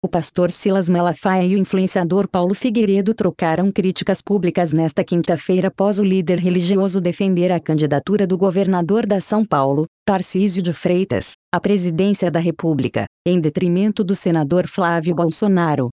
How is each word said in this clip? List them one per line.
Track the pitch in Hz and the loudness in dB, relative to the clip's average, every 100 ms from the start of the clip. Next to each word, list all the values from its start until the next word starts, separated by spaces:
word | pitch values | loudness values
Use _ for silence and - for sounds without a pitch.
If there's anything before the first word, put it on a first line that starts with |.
O | 180 | -2
pastor | 170 156 - 175 | -4 -4 -2 -2
Silas | - 202 190 175 | 0 0 0 2
Malafaia | 175 175 160 202 185 180 | 2 0 0 0 0 2
e | |
o | 202 | 0
influenciador | 190 190 185 196 175 185 196 | 0 0 0 0 0 0 0
Paulo | 185 175 202 | 0 0 0
Figueiredo | 254 226 214 196 196 | 0 0 2 2 0
trocaram | 226 180 - 170 160 196 | 0 -2 0 -2 0 0
críticas | 190 180 180 - 185 | 0 -2 -2 -4 -4
públicas | - 202 180 165 175 | -2 -2 0 0 0
nesta | 156 160 180 | 0 0 -2
quinta-feira | 180 175 165 170 - 185 190 | -2 -2 0 -2 0 0 0
após | - 196 202 | 0 0 2
o | |
líder | 208 190 170 175 | 0 0 0 0
religioso | 180 180 175 196 196 190 | 0 0 0 0 0 0
defender | 175 170 196 180 180 | -2 -2 0 2 2
a | 175 | 0
candidatura | 156 156 151 143 - 208 190 | 0 0 2 0 0 0 0
do | 180 | 2
governador | 196 180 196 185 170 214 214 | 0 2 0 0 0 0 0
da | 202 | -2
São | - 208 220 | 0 -2 0
Paulo, | 147 135 139 160 _ | 2 2 2 -2 _
Tarcísio | - 190 180 185 202 180 | -2 -2 -2 0 0 0
de | 175 | -4
Freitas, | 160 196 180 190 98 - - _ | -2 0 0 0 -2 -4 -12 _
à | 175 | -4
presidência | 190 202 175 160 196 202 175 | 0 0 0 0 0 2 0
da | 165 | 0
República, | 170 160 170 151 127 113 104 _ | -2 -2 -2 0 0 -2 -6 _
em | 175 180 | 0 0
detrimento | 156 - 175 175 214 202 | 0 0 0 2 0 0
do | 190 196 | -2 -2
senador | 190 165 143 175 - | 0 0 2 0 0
Flávio | - 175 170 160 | -2 0 0 -2
Bolsonaro. | 165 170 160 208 190 165 143 123 | 0 0 0 2 2 2 0 -2